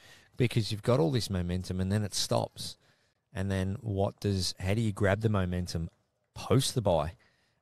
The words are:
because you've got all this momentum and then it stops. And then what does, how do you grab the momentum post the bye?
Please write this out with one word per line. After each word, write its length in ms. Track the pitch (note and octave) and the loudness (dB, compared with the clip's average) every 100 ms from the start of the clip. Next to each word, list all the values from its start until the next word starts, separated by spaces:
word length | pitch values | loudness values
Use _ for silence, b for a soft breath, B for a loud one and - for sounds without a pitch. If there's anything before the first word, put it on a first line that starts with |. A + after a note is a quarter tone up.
| B B B - | B B B 0
because 340 | B2 A#2+ G2+ | 2 2 0
you've 120 | G2+ | -2
got 180 | - B2+ | 2 4
all 100 | D#3+ | 4
this 180 | B2+ - | 2 0
momentum 520 | F#2+ F2 F2+ F2+ F#2 | -2 0 -2 -2 -2
and 100 | F#2 | 0
then 120 | G#2 | 0
it 100 | G#2 | -2
stops. 640 | - - A#2+ G#2+ - F#2 - b b b b _ | -4 0 0 -2 -6 -12 -14 b b b b _
And 180 | G2 G2 | -6 -2
then 240 | F#2+ F#2 G2 | 0 -2 -4
what 360 | A#2 F#2+ G2 - | -4 0 -2 0
does, 340 | G#2 F#2+ F2 - | 0 0 -2 -4
how 140 | F#2 | -2
do 60 | G#2+ | 0
you 140 | A2 | 0
grab 260 | G2 G2 G2+ | 2 2 4
the 80 | A2 | 2
momentum 640 | G#2 F2+ F2+ F2+ E2+ E2 - _ _ _ | 2 0 -2 -4 -4 -6 -8 _ _ _
post 420 | - - C3 - - | -14 0 2 2 0
the 60 | |
bye? 340 | G2 E2 D#2 - b b b b | 2 2 0 -6 b b b b